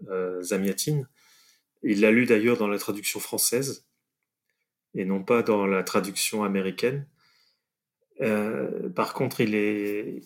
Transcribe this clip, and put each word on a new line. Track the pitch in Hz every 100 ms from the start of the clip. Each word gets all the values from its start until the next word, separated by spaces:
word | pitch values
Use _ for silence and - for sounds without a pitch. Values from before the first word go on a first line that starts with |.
| 139
euh, | 92 92 92
Zamiatin. | 90 98 98 95 - 151 127 _ _ _ _ _ _ _
Il | - 101
l'a | 107
lu | 113 123
d'ailleurs | 110 117 120
dans | 104
la | 101
traduction | - 104 101 104
française, | - 107 - 117 139 - _ _ _ _ _ _ _ _ _ _ _
et | -
non | 95 98
pas | 95 120
dans | 117 107
la | 98 95
traduction | 90 107 95 92 - 107
américaine. | 101 98 95 92 120 139 139 _ _ _ _ _ _ _ _ _ _ -
Euh, | 110 107 104 135 - - -
par | - 101
contre, | - 131 -
il | 113
est, | 107 104 104 104 104 110 -